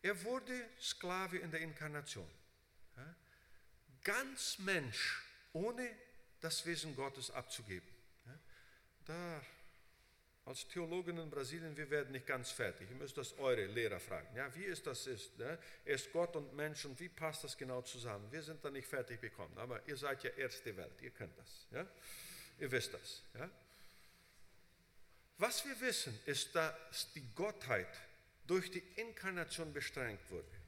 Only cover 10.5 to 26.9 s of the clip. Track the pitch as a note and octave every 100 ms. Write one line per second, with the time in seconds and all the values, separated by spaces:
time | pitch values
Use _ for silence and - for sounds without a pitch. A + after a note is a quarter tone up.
10.5 | C3+ - F3+ E3 F3 F3 E3+ D#3+ D3 B2+
11.5 | E3 E3 D3 D3 D3 C3 C3 B2+ C3 B2
12.5 | - A2 - F#2+ B2+ C#3+ - - - C3+
13.5 | A#2+ G2 A2 A2+ F#2 - F2 D2 A#2+ C3+
14.5 | C3+ G3 F3 - A#2+ C3+ A2+ - - A#2+
15.5 | E3 - - - C3+ - E3+ E3+ E3 C#3+
16.5 | C#3+ D3+ D3+ D3 B2+ F3 - D#3+ D3 C#3
17.5 | - C3 B2+ A#2+ B2+ A#2+ G2+ G#2 D3 D3+
18.5 | D#3+ C#3+ C#3 B2 C#3 A#2+ A2+ A2 - E2
19.5 | E2+ A#2+ A2+ - C#3 C#3 C3+ C3 - C3
20.5 | - B2 F#2 E2+ - C2 - F2+ - -
21.5 | - - C3 F#3+ - - - - - -
22.5 | - C#3 C3 - - - - - - E3+
23.5 | - - - - - - - - - -
24.5 | - - - - - - - - - G#3+
25.5 | - C#4 A#3+ B3 - - A2 - C#3 -
26.5 | E3 D#3 - -